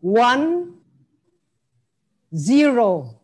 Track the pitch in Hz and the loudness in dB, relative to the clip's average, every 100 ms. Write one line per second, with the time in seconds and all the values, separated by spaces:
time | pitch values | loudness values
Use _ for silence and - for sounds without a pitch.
0 | 175 208 240 262 311 349 349 - _ _ | 0 2 2 2 0 -4 -6 -16 _ _
1 | _ _ _ _ _ _ _ _ _ _ | _ _ _ _ _ _ _ _ _ _
2 | _ _ _ 160 147 277 294 247 214 175 | _ _ _ -8 0 2 2 2 0 -2
3 | 123 110 | -6 -20